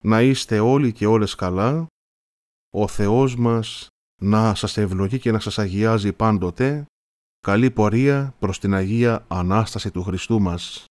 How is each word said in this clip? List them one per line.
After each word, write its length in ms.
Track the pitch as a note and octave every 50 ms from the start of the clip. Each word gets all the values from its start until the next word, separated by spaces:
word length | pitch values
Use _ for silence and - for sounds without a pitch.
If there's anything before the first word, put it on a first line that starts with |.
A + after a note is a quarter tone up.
| -
Να 180 | A2 A2 A2+
είστε 380 | A#2+ C3+ C3+ - - - A2+ G#2
όλοι 320 | G#2+ A#2+ C3 C#3+ D3 A#2+
και 140 | A2+ - G#2
όλες 280 | G#2 A2+ A2 G#2 F#2+ -
καλά. 520 | - G2 F#2 F2+ F#2+ G2+ A#2+ D3 E3 E3 D#3+ _ _ _ _ _ _ _ _ _ _ _ _ _ _ _ _
Ο 180 | - G2 G#2 G2+
Θεός 480 | - - G#2 G2+ A2 B2 C3+ C3 B2
μας 520 | A#2+ A#2 A#2 A#2 A2+ A2 A2+ - - - - _ _ _ _ _ _
να 340 | F#2+ G2 G#2+ A2 A2 A2+ G2+
σας 220 | - - G2+ -
ευλογεί 420 | A2 G#2 F#2 F#2+ F#2 G2 G2 B2 B2+
και 120 | - A#2+
να 100 | A2 G#2+
σας 180 | - G#2 - -
αγιάζει 540 | G#2 F#2+ F#2 G2+ G#2+ A2+ A2+ G#2+ G2 G2+
πάντοτε. 720 | F#2+ _ A2+ A2+ G#2+ F#2+ F#2 F2 E2+ - B2+ C3+ D3 D3+ D3 _ _ _ _ _ _ _ _ _ _ _
Καλή 320 | - - G2 G#2+ B2 B2+
πορεία 640 | B2 - G#2+ G#2 G#2+ A#2 C3+ C#3 C#3 C#3 C#3 C3+ - _
προς 200 | - F#2+ G2 -
την 160 | - G2 G2
Αγία 500 | F#2+ F#2+ F#2+ G#2+ A#2 A#2+ A#2+ A2+ - - _
Ανάσταση 600 | F2 F2+ F2+ F2+ G2 A2 G#2+ - - F#2+ - G#2
του 120 | - F2+
Χριστού 380 | F2+ G2 F2+ F2+ - - A#2 A2
μας. 440 | G2+ F2+ E2+ E2+ - - - - - _